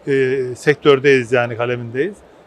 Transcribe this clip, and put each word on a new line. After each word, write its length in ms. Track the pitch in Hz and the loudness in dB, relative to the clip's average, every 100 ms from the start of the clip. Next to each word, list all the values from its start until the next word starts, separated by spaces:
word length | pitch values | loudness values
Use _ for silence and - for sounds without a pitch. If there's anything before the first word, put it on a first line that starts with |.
| - | -4
e, 320 | 135 127 135 123 123 | 0 0 -2 -6 -4
sektördeyiz 760 | - 143 151 135 143 135 113 | -2 2 4 4 4 2 2
yani 240 | 123 120 113 | 0 -2 -4
kalemindeyiz. 600 | 120 123 117 123 170 202 _ _ | -4 -4 -6 -6 -6 -8 _ _